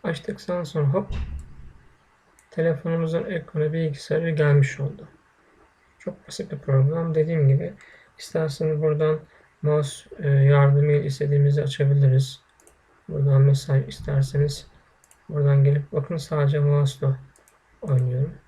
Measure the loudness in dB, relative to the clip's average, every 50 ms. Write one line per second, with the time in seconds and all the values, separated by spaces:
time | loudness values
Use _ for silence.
0 | -4 -6 -6 -6 -8 -12 -12 -12 -8 -8 -6 -6 -6 -6 -4 -2 0 0 0 -2
1 | -4 -4 -6 -8 -8 -8 -10 -14 -14 -16 -20 -20 -20 -20 -20 -20 _ _ _ _
2 | _ _ _ _ _ _ _ _ _ _ -6 -2 0 0 0 -2 -4 -4 -4 -2
3 | -2 -2 -2 -4 -4 -4 -8 -8 -8 -6 -4 -2 -2 -2 -2 -2 -4 -4 -4 -8
4 | -6 -4 -2 -2 -2 -2 0 0 2 4 4 4 4 2 -2 -8 -8 -8 -8 -12
5 | -18 -20 _ _ _ _ _ _ _ _ _ _ _ _ _ _ _ _ _ _
6 | -14 -14 -14 -14 _ -20 -12 -12 -12 -10 -10 -12 -4 0 2 2 2 2 0 -2
7 | -4 -2 0 0 0 0 0 2 4 4 2 2 0 -4 -12 -14 -20 -20 -20 -20
8 | _ _ _ _ -20 -8 -4 -4 -4 -4 -4 -4 -2 -2 -2 0 0 0 0 0
9 | 0 0 0 -2 -6 _ _ _ _ _ _ _ -2 0 0 0 -2 -4 -8 -16
10 | -20 -20 -16 -6 -2 0 2 4 6 6 6 6 6 4 4 4 4 4 2 2
11 | 0 -2 -4 -4 -2 0 2 4 4 4 2 2 -2 -4 -2 0 0 2 2 4
12 | 4 4 4 2 0 -2 -6 -18 _ _ _ _ _ _ _ _ _ _ _ _
13 | _ -10 -4 -2 0 2 4 6 6 4 4 2 0 0 0 0 0 -2 -10 -12
14 | -8 -2 0 0 -2 0 0 0 0 0 -2 -8 -14 -20 _ _ _ _ _ _
15 | _ _ _ _ _ _ -4 0 2 2 4 4 4 4 2 2 -2 -4 -6 -6
16 | -4 -4 -8 -8 -6 -4 -2 0 0 0 2 2 2 2 2 2 0 0 -2 -2
17 | -2 -2 -2 -2 -8 -20 _ _ _ _ _ _ _ _ _ _ -4 -2 0 0
18 | 0 0 -2 -2 -4 -4 -6 -16 _